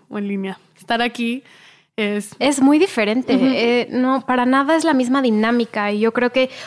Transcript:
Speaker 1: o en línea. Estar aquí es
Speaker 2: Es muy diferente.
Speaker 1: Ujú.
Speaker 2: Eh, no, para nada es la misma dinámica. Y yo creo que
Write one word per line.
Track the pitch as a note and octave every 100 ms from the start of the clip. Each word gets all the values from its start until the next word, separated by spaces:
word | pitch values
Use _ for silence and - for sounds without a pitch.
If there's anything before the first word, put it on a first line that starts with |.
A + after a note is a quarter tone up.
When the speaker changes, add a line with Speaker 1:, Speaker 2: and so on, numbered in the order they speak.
| -
Speaker 1:
o | G#3
en | G3+
línea. | G3+ F#3+ F#3 _ _
Estar | - A#3
aquí | A#3+ A#3+ A#3 B3 - - - _ _
es | - G#3 G#3 G#3 -
Speaker 2:
Es | C4+ C#4
muy | C4+ D4+
diferente. | G4 - G#3 A3+ B3+ C4
Speaker 1:
Ujú. |
Speaker 2:
Eh, | C4 C4 A#3 A#3+ -
no, | B3 B3+ C4+ C4
para | B3+ B3
nada | C4 C#4 D#4+
es |
la | D#4+
misma | C4+ B3 C4+
dinámica. | B3+ G#3+ A3 A#3+ A3+ G#3+ G#3
Y | G#3
yo | A3+
creo | A3+ A#3+
que | B3+ B3+ -